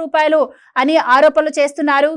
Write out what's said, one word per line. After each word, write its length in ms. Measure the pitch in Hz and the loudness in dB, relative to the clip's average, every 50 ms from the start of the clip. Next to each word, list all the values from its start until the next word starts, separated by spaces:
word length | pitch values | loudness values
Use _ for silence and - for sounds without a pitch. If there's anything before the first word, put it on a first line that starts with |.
రూపాయలు 400 | 330 294 - 320 302 302 302 - 269 - - _ _ _ - 254 | -8 -4 -2 -2 0 0 0 0 -2 -2 -6 _ _ _ -4 -4
అని 160 | 262 285 320 320 247 247 247 | -2 0 0 0 2 2 2
ఆరోపణలు 380 | 311 302 311 285 311 302 311 302 311 | 4 4 4 2 2 -2 -2 -2 -2
చేస్తున్నారు 520 | 285 285 285 - 302 294 277 277 285 302 320 | -2 -2 -2 -4 -4 -2 0 0 0 0 -2